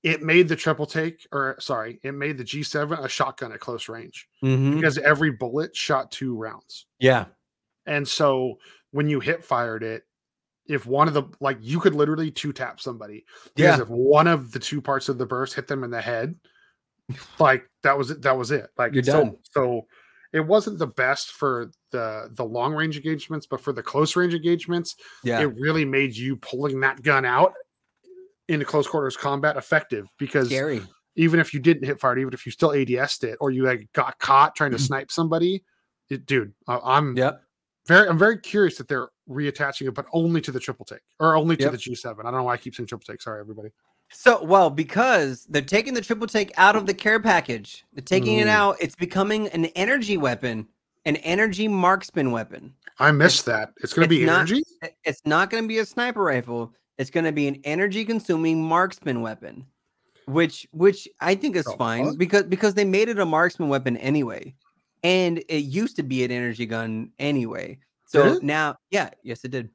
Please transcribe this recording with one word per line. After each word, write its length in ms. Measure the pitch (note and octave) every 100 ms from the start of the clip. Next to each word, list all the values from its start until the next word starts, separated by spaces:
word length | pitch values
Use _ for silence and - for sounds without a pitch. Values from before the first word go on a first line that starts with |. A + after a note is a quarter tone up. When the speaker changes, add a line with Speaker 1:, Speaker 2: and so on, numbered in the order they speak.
Speaker 1:
It 180 | E3 D#3
made 280 | D#3 E3+ E3+
the 80 | D#3+
triple 280 | D#3+ D3+
take, 400 | D3+ D#3+ D#3+ E3 -
or 240 | C#3+ C3+ C3
sorry, 400 | - A#2+ A2+ A2+
it 80 | C3+
made 240 | C#3 C#3+ C#3
the 60 |
G 200 | A#2 C#3+
seven 360 | D3 D3+ D3 D#3+
a 80 | C3
shotgun 460 | - C3+ - A#2
at 80 | G#2+
close 260 | - A#2 -
range 400 | A2+ A#2+ - - _
Speaker 2:
Mm-hmm. 320 | C3+ C3 C3+
Speaker 1:
because 220 | D3+ D#3+ C3+
every 340 | C#3+ D3 D#3
bullet 420 | A2+ B2 C3+ -
shot 360 | - - C#3 -
two 240 | - C3
rounds. 500 | A2+ A2 - _ - _ _
Speaker 2:
Yeah. 260 | B2+ B2 G2 _ _ _ _ _
Speaker 1:
And 200 | - D3
so 540 | C#3 - D3 C3 B2+ - _ _ _
when 160 | C#3 D3+
you 120 | C#3+
hip 200 | C#3 E3
fired 420 | - B2 A#2 A2
it, 200 | A2 A2 _ _ _ _ _ _ -
if 180 | C#3+
one 220 | A#2+ C#3 D#3
of 60 |
the, 100 | C#3+ C3+ -
like, 180 | C#3 A#2+
you 180 | A2 E3
could 160 | F#3
literally 340 | D3 D3 D#3 D#3
two 200 | - D3+
tap 300 | C3+ B2 -
somebody 440 | C3 A#2 G#2 G#2+ _ - -
because 220 | C#3 E3+ D3+
Speaker 2:
Yeah. 60 |
Speaker 1:
if 60 | A2
one 380 | A#2 C3 D3 E3
of 240 | D#3+ A#2+
the 80 | A2+
two 220 | - D3
parts 260 | B2+ C3+ C3+
of 100 | B2
the 80 |
burst 280 | B2 B2+ C3
hit 140 | - -
them 180 | C#3
in 60 | B2
the 100 | A#2+
head, 340 | A#2 A#2 C3+ E3+ _ _ _ _ _ _ - - - -
like, 300 | D3+ C3 - _
that 140 | C#3+ C#3
was 140 | C3
it, 100 | D3+
that 140 | C3 C3
was 140 | A#2+
it. 180 | C#3+ - -
Like, 160 | A#2+
Speaker 2:
You're 100 | C3+
Speaker 1:
so, 200 | B2 D3
Speaker 2:
done. 140 | A#2+ - -
Speaker 1:
so 360 | C#3+ B2 A#2+ - _ _ _ _
it 80 | D#3+
wasn't 380 | D#3 G#3 G#3+ F#3+
the 80 | D3
best 440 | A#2+ B2+ C#3 -
for 400 | - C#3+ B2 A2 _ _
the, 380 | B2 A2+ G#2+ A2+
the 120 | A#2
long 280 | A#2 A#2+ C3
range 220 | D3+ D#3+ D3
engagements, 480 | D3+ D#3 - D#3
but 160 | - C#3
for 120 | -
the 100 | A#2+
close 320 | - C#3 D#3
range 180 | F3+ F3+
engagements, 640 | E3+ E3 E3+ E3+ F3 E3+ - - -
Speaker 2:
Yeah. 180 | B2 A#2
Speaker 1:
it 120 | D3
really 300 | A2+ D3 D#3+
made 300 | C#3+ C#3 C3+
you 220 | A2 B2+ B2+
pulling 420 | - C3 C#3+ C3+
that 200 | C3 C3+
gun 220 | B2+ C#3
out 280 | B2 B2+ F#3 - - _ _ _ _ F#4 - _ -
into 180 | D#3
close 220 | C#3 D#3 C3+
quarters 280 | D#3 C3+ -
combat 400 | C#3+ C#3 D3+ C#3
effective 500 | - D#3 - A2 G2 _
because 300 | C#3 D3 B2
Speaker 2:
Scary. 340 | C3 D3 A#2+ F#2 _ _
Speaker 1:
even 240 | - E3 E3
if 140 | D#3
you 60 | D3
didn't 240 | C3 D#3
hip 160 | C3 C#3
fire 180 | C3 C3
it, 40 |
even 120 | C3
if 120 | B2+
you 60 | -
still 200 | - D#3+
A 120 | C#3+
D 120 | A#2+ B2
S'd 260 | C#3 -
it 120 | A#2+ A2+
or 100 | C#3+
you, 120 | B2+
like, 240 | C3 A#2+ G#2+
got 240 | - C3 -
caught 360 | - C#3 D3+
trying 160 | - D3
to 60 | A#2+
Speaker 2:
Mm-hmm. 80 |
Speaker 1:
snipe 260 | C3+ C#3 -
somebody, 520 | - E3 E3 F3 F#3+ _ _ _ _ _
it, 160 | C3+
dude, 280 | - C3+ G#2 _ -
I, 120 | B2
I'm 320 | A#2+ C3+ D3 B2
Speaker 2:
Yep. 240 | C3 C#3 _ _ _ _ -
Speaker 1:
very, 200 | F3 G3+
I'm 100 | E3
very 220 | G3+ A3+
curious 380 | - G#3 F#3 -
that 100 | B2+
they're 220 | C3+ B2+ _ -
reattaching 580 | C3 C#3+ C3+ C#3+ - C3+
it, 60 |
but 120 | A#2 C#3
only 280 | E3+ E3 E3
to 100 | D3+
the 80 | B2+
triple 260 | - -
take 140 | - - _ _
or 160 | D#3 D#3
only 180 | D#3+ D#3+
to 60 |
Speaker 2:
Yep. 80 | C#3
Speaker 1:
the 40 | B2
G 180 | B2+
seven. 300 | A#2+ B2 G#2+
I 60 | A2+
don't 80 | C3
know 40 |
why 80 | B2
I 40 | A#2+
keep 180 | C3
saying 120 | - A2+
triple 180 | A2 -
take. 80 | A2
Sorry, 180 | A#2 G#2+
everybody. 300 | G#2 G#2+ G#2+ _ _ _ _
Speaker 2:
So, 320 | - B3 A3+
well, 260 | D#3+ G3 E3
because 760 | C#3+ D#3 G3 B3+ G#3+ C#3+ B2+ -
they're 120 | D3
taking 320 | C#3 G3+ A3+
the 80 | B3
triple 260 | G3 A3 A3+
take 240 | G#3+ G3 -
out 180 | G3
of 100 | G#3+
the 80 | G3
care 260 | F#3+ G#3+ A3
package. 640 | A3 F3 D#3 A2+ G2 - _
They're 100 | -
taking 360 | C3+ F#3+ G3 G#3+
it 80 | G#3+
Speaker 1:
Mm. 40 |
Speaker 2:
out. 240 | G#3+ G3+ F#3+
It's 140 | E3+
becoming 520 | - F3 F#3+ G3 G#3+ G#3
an 180 | E3+ E3
energy 500 | F3 G#3 C4+ G#3+ F#3+
weapon, 500 | C3+ A#2+ B2 A2 G#2+ _ _ _
an 100 | D#3+ D3+
energy 500 | D#3+ F#3 A3 F#3 G#3+
marksman 640 | G3 F3+ F#3+ - E3+ C3
weapon. 440 | A#2 A2 - - _ - -
Speaker 1:
I 120 | C#3
missed 260 | D3 F3 -
Speaker 2:
It's, 60 |
Speaker 1:
that. 300 | - A2 - _
It's 160 | -
gonna 120 | -
Speaker 2:
it's 40 | D#3+
Speaker 1:
be 160 | D#3+
Speaker 2:
not, 100 | D#3+
Speaker 1:
energy? 280 | F3 E3+ B3+ D#4+ _
Speaker 2:
it, 140 | E3 _
it's 160 | D#3+ C#3
not 240 | - D#3+ F#3
gonna 160 | A3+ A3
be 120 | A3
a 60 |
sniper 360 | G#3 - A#3+ A3+
rifle. 520 | F3+ B2+ A#2+ A#2+ A#2 _ _ -
It's 100 | C3
gonna 220 | E3 E3
be 160 | D3+ C#3+
an 120 | C#3
energy 420 | D3 E3 G3+ G3+
consuming 560 | G#3+ A3+ - D#3+ D#3+ D#3+
marksman 600 | D#3+ E3+ F#3+ - D#3 A#2+
weapon, 440 | A2+ A2 F2 E2 C3+ _ _ _ _ _
which, 420 | - D3 E3 - -
which 360 | D#3+ F#3+ G3 - _
I 140 | E3
think 220 | F#3+ D4
is 100 | F3+
Speaker 1:
The 60 | B2+
Speaker 2:
fine 380 | - A#2 A#2 C#3+
Speaker 1:
fuck? 80 | D3
Speaker 2:
because, 240 | F3 G3+
because 300 | F3+ F#3 G#3+
they 100 | G3
made 240 | G3 F#3+ A3+
it 80 | G#3
a 80 |
marksman 420 | F3 D#3 F3 - D3+
weapon 280 | C#3 B2+ A#2+
anyway. 560 | C3 D3 A#2+ G2 - _ _ _ _ _
And 380 | E3+ F#3 F3+ E3 -
it 140 | D#3+
used 320 | C#3+ D#3+ A3+
to 80 | -
be 200 | C#3 C3
an 60 | B2+
energy 340 | B2 A#2+ A2+ A2+
gun 440 | A2+ A2+ A2 A2+ -
anyway. 640 | C#3+ C#3 A#2 F#2+ F2 - _ _
So 180 | _ D3+
Speaker 1:
Did 100 | F#3+ F4+
it? 60 |
Speaker 2:
now, 320 | C#3+ D3+ D3+ C3 _
yeah, 180 | G3 D#3+ -
yes, 200 | A#2+ A#2
it 60 | B2+
did. 200 | C3 A2+